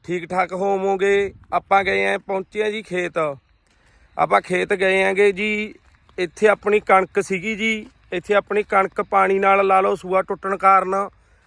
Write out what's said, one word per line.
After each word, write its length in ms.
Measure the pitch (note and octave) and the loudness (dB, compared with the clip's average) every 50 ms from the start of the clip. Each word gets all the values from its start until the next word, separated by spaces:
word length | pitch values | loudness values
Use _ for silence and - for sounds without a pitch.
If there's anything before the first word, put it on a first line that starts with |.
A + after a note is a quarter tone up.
| _ | _
ਠੀਕ 240 | - F3 F3+ E3 D#3+ | -8 -8 -8 -8 -6
ਠਾਕ 240 | F3+ F#3 F#3 E3+ F#3 | -4 -4 -4 -4 -4
ਹੋਵੋਗੇ। 800 | F3+ G3 G3 G3 F#3+ F#3+ G3 G3 F#3+ F#3+ G3+ G3+ G3+ G3+ F#3+ - - - _ - | -4 -2 -2 -2 -2 -2 -2 -2 0 0 0 0 0 -2 -4 -8 -16 -12 _ -6
ਆਪਾਂ 300 | F3+ - _ G3 G3 G3 | -6 -2 _ 0 0 0
ਗਏ 220 | G3+ G3 G3 G3 | 0 -2 -2 0
ਆਂ, 120 | G3 G3 G3 | -2 -2 -4
ਪਹੁੰਚੇ 440 | _ - G3 F#3+ F#3 _ - G#3 G#3+ | _ -6 -6 -6 -6 _ -6 -6 -4
ਆਂ 80 | G#3+ | -4
ਜੀ 100 | G#3 A3 G#3 | -4 -8 -10
ਖੇਤ। 340 | - F3 F3+ F3+ E3+ D3+ E3+ D#3+ D3 C#3 C3 _ _ _ _ _ _ _ _ _ _ _ _ _ _ _ | -8 -6 -6 -6 -4 _ -4 -4 -4 -6 -12 _ _ _ _ _ _ _ _ _ _ _ _ _ _ _
ਆਪਾਂ 240 | - E3 D#3+ G3 G3+ | -2 0 2 2 0
ਖੇਤ 320 | - - F3+ F3+ F3+ D#3+ G3+ | 0 0 -4 -4 -2 -2 -2
ਗਏ 280 | F#3 F#3+ F#3+ F#3+ F#3+ F#3+ | 0 0 0 2 2 0
ਆਂਗੇ 280 | F#3+ G3 F#3 G#3 G3+ | 0 2 2 2 2
ਜੀ। 420 | F#3+ F3+ G#3 G#3+ G#3+ G#3 G#3+ G#3+ - - _ _ _ _ _ _ _ | 2 0 -4 -4 -4 -4 -6 -8 -12 -20 _ _ _ _ _ _ _
ਇੱਥੇ 300 | - F3+ E3+ _ - G#3+ | -6 -6 -6 _ 2 2
ਆਪਣੀ 320 | G#3+ G3+ - - G#3 G#3 G#3+ | 2 2 2 0 0 0 0
ਕਣਕ 380 | - - G3 F#3+ F#3+ - _ G3+ | 2 4 2 2 2 0 _ -4
ਸੀਗੀ 340 | G3 - F#3+ F3+ E3 A3 A3+ | -4 -2 -6 -6 -6 -6 -6
ਜੀ, 300 | F#3+ A3 A3+ A3 G#3+ G#3+ - _ _ _ _ | -4 -2 -2 -2 -4 -8 -14 _ _ _ _
ਇੱਥੇ 220 | - F3+ - - G3+ | -10 -10 -4 0 0
ਆਪਣੀ 280 | G3+ - _ G#3 G#3 G#3 | 0 0 _ -4 -4 -2
ਕਣਕ 360 | _ G#3+ G3 F#3+ F3+ _ - G3 | _ 0 0 0 0 _ -8 -6
ਪਾਣੀ 360 | _ G3+ G3 F#3+ F#3+ G3 G3 | _ 2 2 2 4 2 2
ਨਾਲ 260 | G3 G3 G3 G3 G3 | 4 4 4 4 4
ਲਾ 120 | F#3+ F#3+ F#3+ | 4 4 4
ਲਓ, 140 | F#3+ G3+ G3+ | 2 2 -2
ਸੂਆ 260 | E3+ - F3+ F#3 F#3+ | -4 -4 -2 -2 -2
ਟੁੱਟਣ 340 | F#3 - G3+ E3 - F#3+ G3 | -2 -2 -8 -8 -6 -6 -6
ਕਾਰਨ 520 | F#3 F#3+ F#3+ G3 F#3+ F3+ F#3 F#3+ G3 G3+ G3 _ _ _ _ _ _ _ | 2 4 4 6 6 4 2 -2 -4 -4 -6 _ _ _ _ _ _ _